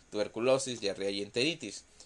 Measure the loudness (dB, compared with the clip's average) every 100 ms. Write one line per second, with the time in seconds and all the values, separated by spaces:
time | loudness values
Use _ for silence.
0 | -8 -2 -2 0 4 4 2 -2 -2 -2
1 | -2 -2 -2 0 0 0 -6 -10 -14 -20